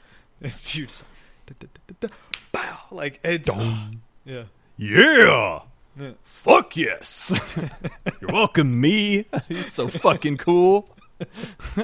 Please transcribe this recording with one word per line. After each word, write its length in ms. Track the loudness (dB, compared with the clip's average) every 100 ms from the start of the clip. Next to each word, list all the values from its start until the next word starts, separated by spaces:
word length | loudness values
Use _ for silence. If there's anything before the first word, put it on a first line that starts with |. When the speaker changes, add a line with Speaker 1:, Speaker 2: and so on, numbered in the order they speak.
| _ -20 _ _
Speaker 1:
<laughs> 80 | -14
If 240 | -14 -10 -10
you 100 | -10
just, 180 | -16 -20 -20 -20 _ -20
da, 80 | -20
da, 80 | -20 -20 -20
da, 60 | -12
da, 80 | -12
da, 60 | -12 _ -12 -10
bow, 260 | -10 -10 -12 -18 -10
like, 240 | -10 -8
it's, 220 | -6 -4 -4
Speaker 2:
Dong. 560 | -4 -4 -6 -8 -14 -18 _
Speaker 1:
yeah. 200 | -18 -16 -16 _ _ -12
Speaker 2:
Yeah. 840 | 0 6 6 8 6 6 0 -4 -12 -20 _ -18
Speaker 1:
Yeah. 120 | -18 -18
Speaker 2:
Fuck 560 | -20 -2 6 6 4 -4
yes. 540 | -4 -4 -8 -6 -2 -2 -4 -8 -10 -10 -12
<laughs> 320 | -10 -10 -10
You're 80 | -4
welcome, 480 | 0 0 2 2 2
me. 460 | 2 2 2 0 -2 -6
<laughs> 120 | -6
You're 140 | -8
so 240 | -8 -6 -6
fucking 500 | 0 2 2 0 -2
cool. 500 | 2 4 4 2 0 -16 -20 -16
<laughs> 80 | -16 -12 -16 -14 -10 -8